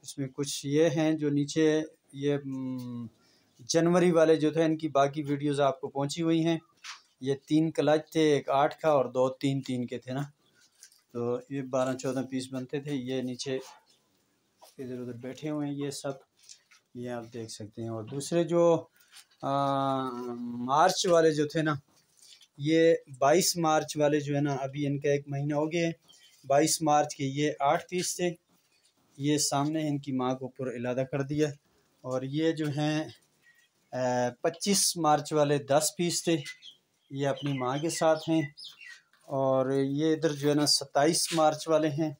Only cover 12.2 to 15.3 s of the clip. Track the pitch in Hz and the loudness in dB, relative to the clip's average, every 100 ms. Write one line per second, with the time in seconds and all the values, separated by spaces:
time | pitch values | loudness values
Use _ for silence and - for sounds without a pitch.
12.2 | 120 131 123 131 127 147 143 143 123 131 | -4 -8 -8 -10 -8 -8 -6 -6 -4 -6
13.2 | 127 123 139 131 - - _ _ _ _ | -6 -8 -6 -6 -8 -20 _ _ _ _
14.2 | _ _ _ _ - - 127 127 123 120 | _ _ _ _ -20 -16 -12 -10 -10 -10
15.2 | 127 | -12